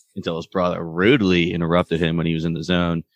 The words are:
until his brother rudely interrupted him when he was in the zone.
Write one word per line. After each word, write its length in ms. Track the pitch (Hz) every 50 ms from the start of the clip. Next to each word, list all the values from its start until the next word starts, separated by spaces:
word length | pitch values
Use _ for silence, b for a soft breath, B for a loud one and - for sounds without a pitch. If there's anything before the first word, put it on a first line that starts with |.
| _ _ -
until 200 | 101 90 92 82
his 120 | 80 80
brother 360 | - - 95 90 90 85 85 85
rudely 680 | 82 80 85 92 113 147 135 101 95 90 87 85 87 101
interrupted 460 | 85 85 80 85 87 87 - 85 80
him 160 | 87 80 82
when 80 | 85 82
he 60 | 82 82
was 120 | 80 80
in 80 | 85 82
the 100 | 78 78
zone. 400 | 82 90 87 87 85 85 82 - _ _